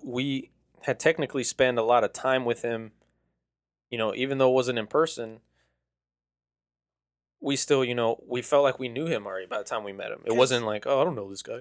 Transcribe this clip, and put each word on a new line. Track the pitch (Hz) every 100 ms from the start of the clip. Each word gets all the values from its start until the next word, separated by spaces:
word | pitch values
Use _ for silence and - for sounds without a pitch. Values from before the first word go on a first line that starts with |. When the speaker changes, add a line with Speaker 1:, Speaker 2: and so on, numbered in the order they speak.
Speaker 1:
we | - 123 139 135 - _ _ _
had | - 127
technically | 156 165 139 139
spent | 120 - 131 120
a |
lot | 113 120
of | 104
time | - 131 131 120
with | 117
him, | 120 113 110 _ _ _ _ _ _ _ _ _ _
you | 120
know, | 110
even | 113 135 139
though | 131
it |
wasn't | 127 123 120
in | 107
person, | 147 160 - 113 110 _ _ _ _ _ _ _ _ _ _ _ _ _ _ _ _ _ _ _ _
we | - 139
still, | - 139
you | 123
know, | 120 113 - -
we | 123
felt | 120 143
like | 139 127
we | 127
knew | 117 160
him | 120 101
already | 95 92
by | 110
the |
time | 101 117
we | 101
met | 98 104
him. | 107
It | -
Speaker 2:
'Cause | 117
Speaker 1:
wasn't | 127 123 113
like, | 107 -
"Oh, | 135
I |
don't | 160
know | 127 98
this | 98
guy." | - 117